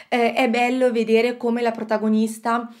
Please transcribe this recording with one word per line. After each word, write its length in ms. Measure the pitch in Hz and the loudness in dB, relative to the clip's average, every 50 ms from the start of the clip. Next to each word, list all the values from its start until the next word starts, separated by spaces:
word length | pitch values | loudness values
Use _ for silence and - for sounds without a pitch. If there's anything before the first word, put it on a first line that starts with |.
| - - | -10 -4
Eh, 260 | 254 240 233 233 233 | -2 0 0 0 2
è 160 | - 262 240 | 2 0 2
bello 420 | 226 240 240 247 254 254 254 254 | 2 2 0 0 0 2 2 2
vedere 460 | 226 233 220 214 226 226 233 247 240 240 | 2 0 0 2 2 2 2 2 -2 -4
come 240 | 240 233 233 240 | -4 -2 -2 -2
la 80 | 240 226 | -2 -2
protagonista, 960 | 226 233 220 214 220 214 214 220 214 220 220 220 226 - - 269 262 240 233 - - - | -4 -4 -4 -4 -2 -2 0 0 2 2 0 0 -4 -6 -4 -2 -2 -2 -4 -6 -14 -20